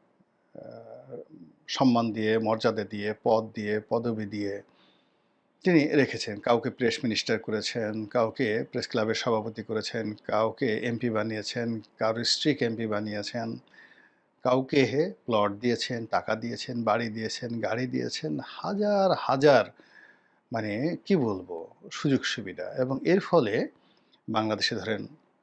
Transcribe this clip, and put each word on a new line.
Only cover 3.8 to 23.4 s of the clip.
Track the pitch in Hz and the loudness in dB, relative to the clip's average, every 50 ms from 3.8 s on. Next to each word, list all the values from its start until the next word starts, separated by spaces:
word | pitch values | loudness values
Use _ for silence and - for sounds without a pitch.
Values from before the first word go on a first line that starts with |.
| 107 - | -2 -2
পদবি | 123 120 117 120 113 107 107 | -4 -2 -2 -2 -4 -4 -6
দিয়ে | 101 107 104 101 98 98 101 - _ _ _ _ _ _ _ _ _ _ _ _ _ _ _ _ _ _ _ - | -6 -6 -6 -6 -6 -6 -8 -12 _ _ _ _ _ _ _ _ _ _ _ _ _ _ _ _ _ _ _ 0
তিনি | 185 175 156 143 151 | 6 6 6 6 6
রেখেছেন। | 156 147 127 - - 107 - 113 104 101 | 6 4 4 4 2 -6 -6 -6 -8 -4
কাউকে | - 123 120 113 - 127 | 2 2 2 2 2 -2
প্রেস | - - 123 113 110 - - | -4 0 0 0 0 2 -2
মিনিস্টার | 117 107 - - - 117 104 | 0 0 0 0 0 0 -2
করেছেন, | - - 107 107 104 - - 120 110 107 107 110 107 | 0 -2 -2 -2 -2 -2 -4 -2 -2 -2 -2 -4 -6
কাউকে | 101 - 123 113 110 107 - 135 107 107 117 135 - | -2 0 2 2 2 0 0 0 0 0 0 -2 -2
প্রেস | - 123 113 - | -4 -6 -6 -2
ক্লাবের | - 117 107 113 110 | -2 0 0 0 0
সভাপতি | - - 127 113 110 107 113 110 - 104 | 0 0 0 0 0 0 -4 -8 -10 -8
করেছেন, | - 110 107 104 - - 113 107 104 107 | -4 -4 -4 -4 -4 -6 -4 -4 -4 -6
কাউকে | - _ - 110 107 110 110 110 - 139 120 107 - | -8 _ -2 0 2 2 2 0 -2 -2 0 0 0
এমপি | 113 123 117 113 123 120 | -2 -2 -4 -2 -2 -2
বানিয়েছেন, | 110 107 107 113 110 107 101 - - 123 117 117 117 107 - _ _ - | 0 0 -2 -2 -4 -6 -6 -6 -4 -4 -4 -2 -4 -6 -8 _ _ -2
কারোর | 110 110 113 117 120 | -2 0 0 0 0
স্ত্রীকে | - - - - 156 139 - 123 | -2 0 0 2 0 0 2 0
এমপি | 117 113 110 113 107 | -2 -2 -2 -4 -2
বানিয়েছেন, | 104 104 110 107 104 104 104 - - 120 113 113 113 123 _ _ _ - - - - _ - _ _ _ _ _ _ _ - | -2 -2 -4 -4 -6 -6 -8 -6 -6 -6 -6 -6 -8 -10 _ _ _ -20 -20 -20 -20 _ -20 _ _ _ _ _ _ _ 0
কাউকে | 127 127 135 131 131 156 143 131 107 120 143 165 196 190 - _ | 0 2 2 0 2 4 4 4 4 4 0 0 -2 -2 -10 _
প্লট | - 113 104 104 101 | 0 2 2 2 2
দিয়েছেন, | 101 101 120 120 117 - - - 127 117 113 | 0 -2 0 0 0 0 -2 -4 -6 -6 -6
টাকা | - - 90 - - 110 | -2 -2 -2 0 0 -4
দিয়েছেন, | 113 120 117 120 - - - 123 117 113 | -2 -2 -8 -8 -8 -8 -8 -6 -2 0
বাড়ি | 110 104 117 117 113 | 2 2 2 0 -4
দিয়েছেন, | 107 113 110 110 - - 123 117 117 117 | -4 -6 -6 -6 -6 -6 -8 -6 -6 -4
গাড়ি | 107 95 104 120 127 123 | -2 -2 -2 -2 -2 -2
দিয়েছেন, | 127 127 123 123 - - - 156 151 - - | -2 -4 -4 -4 -6 -6 -6 -4 -6 -6 -6
হাজার | - - - - - 202 196 208 208 208 202 190 185 | -10 -14 -10 -6 -6 -2 -2 0 2 2 4 4 4
হাজার, | 160 - - - 135 135 143 151 139 117 104 - - _ - _ - - - - - _ _ _ _ _ _ _ | 2 2 2 0 0 6 8 8 8 8 6 4 -4 _ -20 _ -20 -20 -20 -20 -20 _ _ _ _ _ _ _
মানে, | - 113 110 107 101 110 135 170 170 - - | -6 -4 -4 -2 -2 -2 -2 -2 -4 -4 0
কি | - 196 | 2 2
বলবো, | 165 123 110 98 92 87 - 87 82 82 - - _ - - | 4 4 2 0 -2 -4 -8 -10 -10 -10 -12 -18 _ -20 -14
সুযোগ | - - - 147 135 - - | -12 -2 0 2 2 2 2
সুবিধা। | - - - 101 92 90 - 87 - - | 0 -4 -4 -6 -10 -8 -8 -8 -8 -2
এবং | 131 127 127 135 131 - | -2 -2 -2 -2 -2 2
এর | - 175 202 | 2 2 2
ফলে | - - - 165 | 2 4 4 4